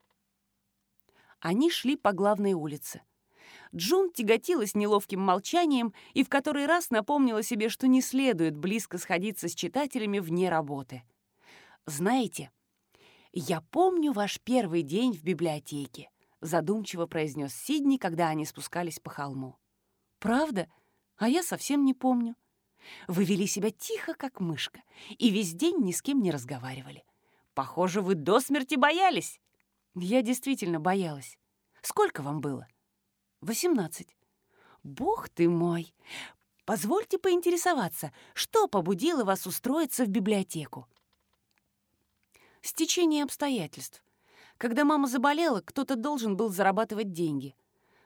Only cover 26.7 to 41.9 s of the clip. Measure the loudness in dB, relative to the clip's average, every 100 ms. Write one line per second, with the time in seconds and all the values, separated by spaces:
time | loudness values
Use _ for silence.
26.7 | -12 -14 -20 _ _ _ _ _ -6 -6
27.7 | 0 0 2 0 0 4 4 4 -2 0
28.7 | 4 4 6 4 2 -2 -12 _ _ _
29.7 | _ _ -8 2 2 2 -2 -2 -2 0
30.7 | 0 2 2 0 -6 -14 -20 _ _ _
31.7 | _ -8 0 0 0 -6 -4 -4 -6 -10
32.7 | _ _ _ _ _ _ _ -6 -2 2
33.7 | 2 0 -6 -18 _ _ _ _ _ _
34.7 | _ -16 -6 -2 -2 -4 0 2 4 0
35.7 | -2 -6 _ -18 -16 -16 _ _ _ -6
36.7 | -4 0 0 0 -2 2 2 2 2 2
37.7 | 0 -2 -4 -12 -12 -18 -8 0 2 2
38.7 | 2 0 0 0 0 2 0 -2 -6 -2
39.7 | 0 0 0 0 0 2 0 0 -6 -10
40.7 | -12 -18 _ _ _ _ _ _ _ _
41.7 | _ _